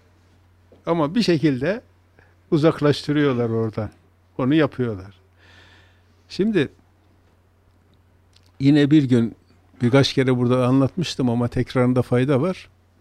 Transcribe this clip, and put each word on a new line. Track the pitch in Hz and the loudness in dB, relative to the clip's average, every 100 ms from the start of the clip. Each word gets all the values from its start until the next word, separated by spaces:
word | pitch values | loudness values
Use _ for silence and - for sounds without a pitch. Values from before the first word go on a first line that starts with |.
| _ _ _ _ _ _ _ - - | _ _ _ _ _ _ _ -10 -4
Ama | 170 147 226 | -2 0 0
bir | |
şekilde | 185 156 156 123 151 226 - _ _ _ _ _ _ | 0 2 0 0 -4 -6 -10 _ _ _ _ _ _
uzaklaştırıyorlar | 156 160 - 147 - - 147 143 120 117 | 0 2 2 0 0 -2 0 0 0 -2
oradan. | 113 113 110 104 - _ _ _ - | -2 -4 -6 -8 -12 _ _ _ -4
Onu | 127 | 0
yapıyorlar. | 156 143 - 120 95 95 - _ _ _ - - - _ _ _ _ _ | 2 0 -2 -6 -8 -14 -20 _ _ _ -20 -20 -20 _ _ _ _ _
Şimdi | - 214 190 123 _ _ _ _ _ _ _ _ _ _ _ _ _ _ _ _ _ _ - | -4 -2 0 -2 _ _ _ _ _ _ _ _ _ _ _ _ _ _ _ _ _ _ -2
yine | 139 147 143 | 2 4 4
bir | 156 | 4
gün | 127 123 117 - _ _ _ - | 4 2 0 -6 _ _ _ -4
birkaç | 120 139 135 | 2 2 2
kere | 139 127 123 | 0 0 0
burada | 120 127 123 | 0 0 2
anlatmıştım | 135 131 - 143 - 123 | 2 0 -2 -8 -4 -2
ama | 117 120 | -2 -2
tekrarında | 127 120 131 123 127 | -4 -4 0 0 0
fayda | - 123 131 127 | 0 0 2 0
var. | 180 - - _ _ _ | -2 -6 -14 _ _ _